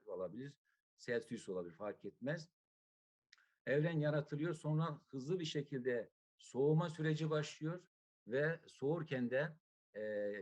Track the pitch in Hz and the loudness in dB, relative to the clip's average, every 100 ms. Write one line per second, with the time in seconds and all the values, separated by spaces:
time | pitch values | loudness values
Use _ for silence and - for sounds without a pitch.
0 | - 92 92 110 139 - _ _ _ _ | -10 -6 -6 -6 -10 -12 _ _ _ _
1 | - 120 - 110 - 92 87 82 104 101 | -2 -2 -2 -6 -4 -4 -6 -6 -6 -6
2 | 101 - 127 165 156 _ _ _ _ _ | -10 -6 -4 -4 -6 _ _ _ _ _
3 | _ _ _ - _ _ - 139 160 165 | _ _ _ -20 _ _ 0 4 4 4
4 | 147 147 147 147 160 160 151 151 165 147 | 2 2 0 -2 -2 -2 0 2 2 -2
5 | - 135 131 185 156 151 139 135 127 120 | -8 -8 -2 -2 0 -4 -4 -2 0 0
6 | - _ _ _ - 120 143 156 175 156 | -2 _ _ _ -6 2 6 6 4 0
7 | 156 156 156 151 147 - 156 180 - _ | 0 2 2 0 0 -4 -6 -6 -10 _
8 | _ _ - 127 151 165 - - 139 160 | _ _ -2 2 2 0 -8 -4 -2 0
9 | 156 131 120 127 165 - _ _ _ 104 | -2 0 2 2 0 -4 _ _ _ -6
10 | 107 104 104 101 | -2 0 0 -2